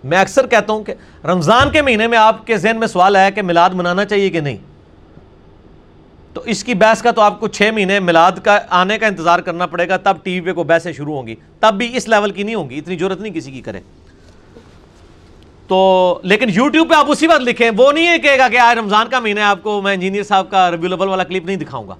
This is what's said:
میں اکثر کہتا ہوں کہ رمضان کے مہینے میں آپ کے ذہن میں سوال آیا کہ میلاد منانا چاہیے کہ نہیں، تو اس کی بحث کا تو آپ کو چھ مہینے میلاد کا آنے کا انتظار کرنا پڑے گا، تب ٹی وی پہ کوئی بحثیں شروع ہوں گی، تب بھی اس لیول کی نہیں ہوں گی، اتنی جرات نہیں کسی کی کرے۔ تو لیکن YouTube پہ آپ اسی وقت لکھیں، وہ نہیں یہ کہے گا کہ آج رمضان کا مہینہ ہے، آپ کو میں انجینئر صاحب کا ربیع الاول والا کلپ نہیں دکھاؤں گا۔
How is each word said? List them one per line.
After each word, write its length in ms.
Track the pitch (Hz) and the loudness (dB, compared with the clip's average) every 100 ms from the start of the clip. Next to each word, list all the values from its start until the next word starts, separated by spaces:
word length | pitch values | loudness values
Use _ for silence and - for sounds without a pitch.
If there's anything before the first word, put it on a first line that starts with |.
میں 140 | 127 175 | 0 0
اکثر 280 | 190 - 262 | 2 2 2
کہتا 260 | 226 202 | 2 0
ہوں 120 | 214 | -6
کہ 100 | 214 - - - | -6 -14 -16 -12
رمضان 460 | - 185 156 233 277 | -2 0 2 2 4
کے 120 | 311 | 2
مہینے 240 | 285 220 226 | 0 0 2
میں 120 | 233 | 4
آپ 280 | 220 220 - | 4 2 -2
کے 100 | 220 | -2
ذہن 240 | 175 226 | 0 -2
میں 60 | 226 | -4
سوال 300 | 190 185 202 | 2 4 4
آیا 140 | 196 | 2
کہ 120 | 196 | 0
میلاد 280 | 190 170 180 | -2 2 2
منانا 340 | 185 175 180 | 2 -4 -2
چاہیے 260 | 202 208 196 | -2 0 0
کہ 100 | 165 | -2
نہیں، 160 | 147 107 - - _ _ - - - _ - - - - _ _ _ _ - | -6 -10 -16 -20 _ _ -20 -20 -20 _ -20 -20 -20 -20 _ _ _ _ -18
تو 100 | - | -14
اس 200 | - 202 | -6 -6
کی 100 | - | -4
بحث 280 | 214 214 220 | 2 2 4
کا 80 | 240 | 0
تو 120 | 226 | 2
آپ 180 | 208 - | 0 0
کو 80 | 220 | -8
چھ 220 | - 208 | 0 0
مہینے 260 | 220 190 202 | 0 0 0
میلاد 320 | 185 165 175 | 2 4 4
کا 260 | 180 - 208 - | 2 0 0 2
آنے 300 | 180 185 214 | 0 0 0
کا 80 | 220 | -2
انتظار 320 | 196 165 175 | -2 0 0
کرنا 280 | 185 170 175 | -2 -6 -6
پڑے 220 | 170 175 | -4 -2
گا، 80 | 185 | -2
تب 200 | 196 190 | -2 -2
ٹی 80 | - | -4
وی 100 | 180 | -6
پہ 120 | 170 | -6
کوئی 120 | 175 | -6
بحثیں 280 | 151 165 170 | 0 0 0
شروع 240 | 135 147 151 | -10 -10 -10
ہوں 100 | 117 | -10
گی، 80 | 113 - _ | -16 -20 _
تب 140 | 214 | 0
بھی 220 | 196 233 247 | 2 -4 -4
اس 120 | 214 | 0
لیول 220 | 220 208 | 0 0
کی 120 | 185 | -4
نہیں 120 | 202 | -6
ہوں 160 | 226 143 | -6 -8
گی، 80 | 131 | -10
اتنی 180 | 160 180 | -10 -6
جرات 240 | 185 185 | -4 -6
نہیں 120 | 214 | -8
کسی 180 | 160 135 | -10 -12
کی 100 | 131 | -14
کرے۔ 200 | 113 98 - - - - - - - - - - - - - - - - - _ - | -12 -14 -16 -20 -20 -20 -20 -20 -20 -20 -20 -20 -20 -20 -20 -20 -20 -20 -20 _ -4
تو 520 | 185 190 185 185 175 | 0 2 4 2 -2
لیکن 380 | 180 214 247 175 | -2 0 2 0
YouTube 280 | 277 294 330 | 2 2 2
پہ 60 | |
آپ 120 | 320 285 | 2 2
اسی 180 | 294 320 | 2 2
وقت 140 | 311 | 2
لکھیں، 300 | 247 214 233 208 | 0 0 0 4
وہ 160 | 262 | 2
نہیں 200 | 294 339 | 4 2
یہ 60 | 339 | 2
کہے 200 | 285 269 | 2 2
گا 100 | 254 | 2
کہ 100 | 233 | 4
آج 200 | 240 233 | 4 2
رمضان 280 | 214 208 226 | 0 0 0
کا 100 | 254 | -2
مہینہ 200 | 226 208 | -2 -2
ہے، 40 | |
آپ 180 | 208 196 | 0 0
کو 200 | 208 208 | -2 -4
میں 120 | 196 | -2
انجینئر 280 | 196 185 196 | -2 -4 -6
صاحب 280 | 196 196 185 | -2 -2 0
کا 200 | 190 180 | 2 2
ربیع 180 | 170 175 | 0 -4
الاول 200 | 180 196 | -2 -2
والا 160 | 190 | -2
کلپ 220 | 180 185 170 | -4 -6 -6
نہیں 100 | 190 | -8
دکھاؤں 320 | 151 127 101 | -8 -12 -14
گا۔ 60 | 92 | -18